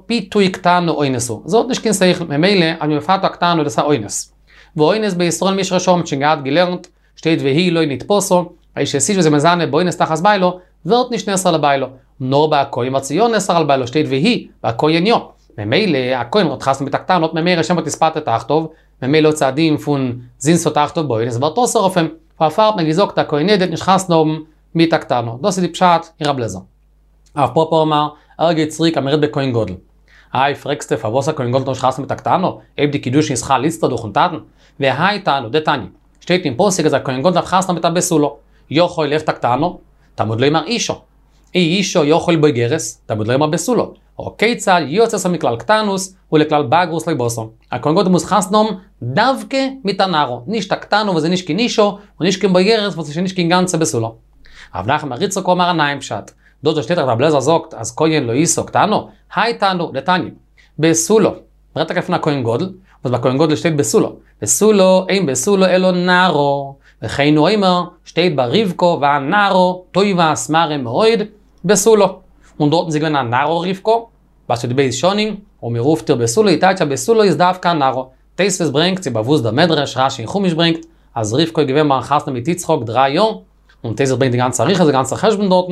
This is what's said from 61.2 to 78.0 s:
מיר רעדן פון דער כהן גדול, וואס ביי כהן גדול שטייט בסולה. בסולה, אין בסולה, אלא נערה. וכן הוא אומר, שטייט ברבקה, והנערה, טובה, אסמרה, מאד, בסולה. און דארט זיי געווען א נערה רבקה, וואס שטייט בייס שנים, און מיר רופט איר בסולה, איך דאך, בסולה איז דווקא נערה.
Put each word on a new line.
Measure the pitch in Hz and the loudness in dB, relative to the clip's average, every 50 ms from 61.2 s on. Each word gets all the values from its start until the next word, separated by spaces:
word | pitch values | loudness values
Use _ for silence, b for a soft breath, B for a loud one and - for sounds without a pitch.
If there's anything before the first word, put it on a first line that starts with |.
| 196 123 92 - - _ _ _ _ _ - | 4 2 0 -4 -12 _ _ _ _ _ -6
מיר | 131 156 | -6 -4
רעדן | 165 - 180 | -4 -4 -6
פון | 165 - 180 | -4 -2 -2
דער | 156 | -2
כהן | - 160 147 139 | 0 -2 -2 -2
גדול, | 123 117 113 123 165 190 - - b b b b b | 0 -2 -2 -2 -2 -4 -8 -12 b b b b b
וואס | 135 | -4
ביי | 120 120 | -2 0
כהן | 123 135 127 135 | 0 0 2 2
גדול | 160 160 151 | 2 2 0
שטייט | 143 - 175 160 | 0 0 0 0
בסולה. | 143 143 - - 220 151 - - b b b b b | 0 0 0 2 0 0 0 -4 b b b b b
בסולה, | - - - - 202 214 214 202 185 185 185 185 185 185 | -4 -2 -2 2 4 4 4 6 6 6 4 4 2 0
אין | 180 196 190 | 0 0 0
בסולה, | 143 131 123 - - 202 190 190 185 175 | 0 -2 -2 0 0 2 2 2 2 2
אלא | 185 185 185 | 2 2 2
נערה. | 180 180 175 180 180 180 185 185 160 147 143 143 139 143 139 139 139 b b b b b | 0 0 2 2 2 4 4 2 2 2 0 0 0 -2 -6 -10 -14 b b b b b
וכן | - 110 - - 139 147 151 | -10 -6 -2 0 2 4 4
הוא | 151 151 170 | 4 4 4
אומר, | 214 214 202 185 180 180 175 - - _ _ | 2 2 2 2 2 0 -2 -4 -10 _ _
שטייט | - - - 170 180 156 | -8 -2 0 0 0 2
ברבקה, | 131 127 120 127 196 226 190 170 - - | 0 0 0 2 0 0 0 0 0 2
והנערה, | 175 170 139 135 143 143 147 139 139 185 208 202 196 190 190 180 180 185 185 - _ | 2 2 2 2 2 0 0 0 0 0 2 2 2 4 2 2 2 0 -4 -8 _
טובה, | - 170 202 208 196 175 170 160 151 | -2 0 0 2 2 2 2 2 0
אסמרה, | 127 - - 151 160 170 151 151 143 | 0 -2 0 0 0 2 0 -2 -4
מאד, | 127 113 120 160 214 226 233 233 - - - - _ _ _ _ - | -4 -4 -2 2 2 2 2 2 0 -4 -10 -20 _ _ _ _ 0
בסולה. | 170 208 202 - 226 220 208 196 185 190 - - _ _ b b b b - | 0 2 2 4 4 6 6 6 4 0 -4 -18 _ _ b b b b -2
און | 156 147 | 0 2
דארט | 143 170 170 165 | 2 2 0 0
זיי | 156 151 | -2 -2
געווען | 147 160 156 | -2 0 -2
א | 143 131 117 | -2 -2 0
נערה | 117 127 143 151 165 | 0 0 0 0 -2
רבקה, | 170 175 185 190 185 - - 220 233 233 - _ _ _ _ _ _ _ - | -2 -2 -4 -6 -4 0 0 0 0 0 -6 _ _ _ _ _ _ _ -4
וואס | 131 120 | -4 -2
שטייט | - 120 120 | -2 -2 0
בייס | 135 139 131 117 | 0 0 0 0
שנים, | - - 175 196 208 214 214 208 214 - _ _ _ - | 0 0 0 0 0 -2 -2 -4 -8 -12 _ _ _ -8
און | 120 117 | -6 -4
מיר | 117 | -2
רופט | 117 139 165 160 - - | 0 0 0 0 0 0
איר | 147 123 | 0 0
בסולה, | 117 117 - 214 220 208 | 0 0 2 2 2 4
איך | 170 147 | 2 4
דאך, | - 190 190 185 | 2 2 2 2
בסולה | 170 147 135 131 - - 226 220 208 | 0 -2 -2 -4 0 2 2 4 4
איז | 196 160 139 | 4 4 4
דווקא | 180 180 185 185 - 180 175 | 2 2 0 0 0 0 0
נערה. | 156 143 131 127 127 | 2 2 0 0 -2